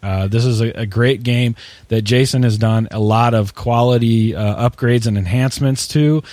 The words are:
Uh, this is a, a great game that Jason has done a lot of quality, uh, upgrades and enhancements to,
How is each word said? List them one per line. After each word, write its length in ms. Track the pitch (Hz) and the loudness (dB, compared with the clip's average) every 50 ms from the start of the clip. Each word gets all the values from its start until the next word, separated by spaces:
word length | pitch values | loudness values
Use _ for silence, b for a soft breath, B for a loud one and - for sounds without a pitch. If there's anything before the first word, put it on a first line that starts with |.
Uh, 240 | - 98 95 95 95 98 | -8 -4 -4 -2 -2 -2
this 160 | 107 117 120 | 0 0 0
is 140 | 127 120 110 | 0 0 0
a, 60 | 113 113 | -2 -2
a 160 | - - 117 | -4 -6 -8
great 360 | 101 98 117 120 127 139 101 | -4 -2 0 2 2 0 0
game 320 | 120 123 120 120 123 120 117 B B B B B B B | -2 -2 0 0 0 -2 -2 B B B B B B B
that 140 | 113 110 | -4 -2
Jason 420 | 107 101 123 123 135 127 - 127 127 | 0 2 2 2 2 2 2 2 2
has 120 | 120 107 107 | 2 2 2
done 300 | 113 110 110 113 113 - | 0 2 2 0 -2 -2
a 80 | - 110 | -2 -2
lot 340 | 107 107 110 113 120 120 117 | 0 2 2 2 2 2 2
of 200 | 110 104 98 - | 0 0 -2 -6
quality, 800 | - - 120 117 117 120 123 123 120 117 113 113 113 110 113 - | -8 -4 -2 0 2 2 2 2 2 2 2 2 2 2 0 -2
uh, 360 | 90 107 104 104 - 120 120 | -2 -2 -2 -2 -2 -2 -2
upgrades 360 | - - 131 120 120 120 110 | -2 -2 0 0 2 2 0
and 120 | 113 104 101 | 0 -2 -2
enhancements 680 | 95 90 104 127 131 131 - - 139 135 135 - - - | -2 -2 -2 0 0 -2 -2 -2 -2 -2 -2 -2 -4 -2
to, 340 | - 151 151 151 156 156 - B | 0 2 2 2 2 0 -2 B